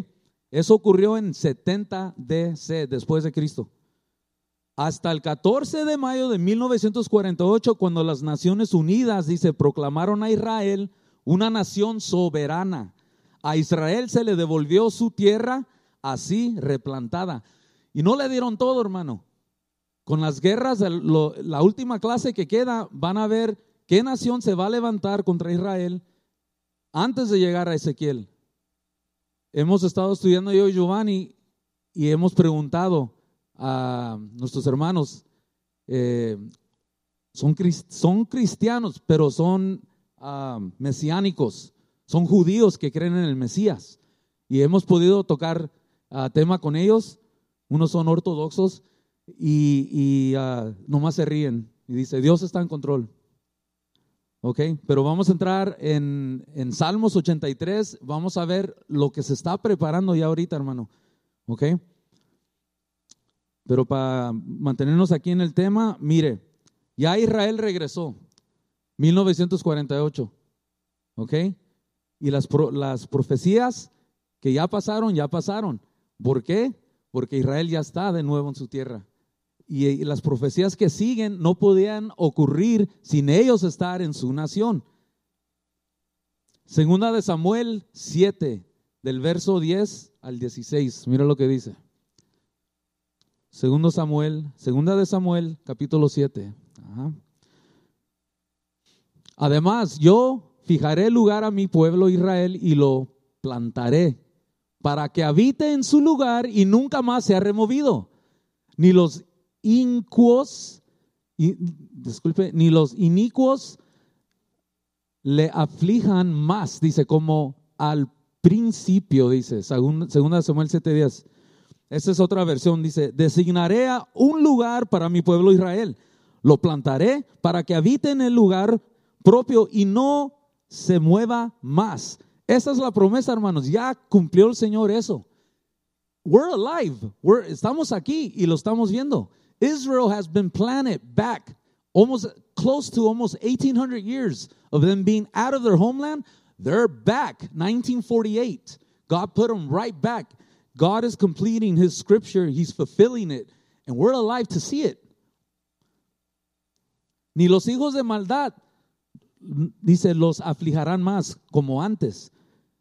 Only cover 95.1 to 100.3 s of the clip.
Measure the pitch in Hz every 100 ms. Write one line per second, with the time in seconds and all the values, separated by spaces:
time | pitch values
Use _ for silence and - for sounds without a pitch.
95.1 | 190 180 175 165 160 - 131 147 156 147
96.1 | - 139 - 101 107 _ - - 110 147
97.1 | 147 _ _ _ _ _ _ _ _ _
98.1 | _ _ _ _ _ _ _ _ _ _
99.1 | _ - - 143 151 170 233 190 143 156
100.1 | 214 254